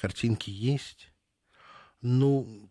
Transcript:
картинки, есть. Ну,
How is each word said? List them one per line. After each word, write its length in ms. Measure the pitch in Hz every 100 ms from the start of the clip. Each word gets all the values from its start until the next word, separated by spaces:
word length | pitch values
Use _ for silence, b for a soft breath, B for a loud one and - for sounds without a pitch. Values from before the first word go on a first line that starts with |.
картинки, 500 | 95 - 117 110 -
есть. 600 | 98 120 139 - - - _ _ _ _ B B B B B
Ну, 680 | 123 127 139 139 117 104 104